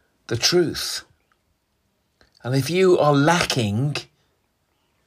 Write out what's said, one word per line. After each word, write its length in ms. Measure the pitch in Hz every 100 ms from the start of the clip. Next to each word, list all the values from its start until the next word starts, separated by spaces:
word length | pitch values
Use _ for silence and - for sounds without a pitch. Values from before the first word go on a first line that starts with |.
| _ _ -
the 100 | 117
truth. 680 | - 175 151 - - - - _ _ _ _ _ _ _ _ _ _ _ _ _
And 120 | 120
if 160 | 135 135
you 280 | 180 185 175
are 160 | 147
lacking, 840 | 143 147 175 - 131 104 107 147 - - _ _ _ _ _ _ _ _ _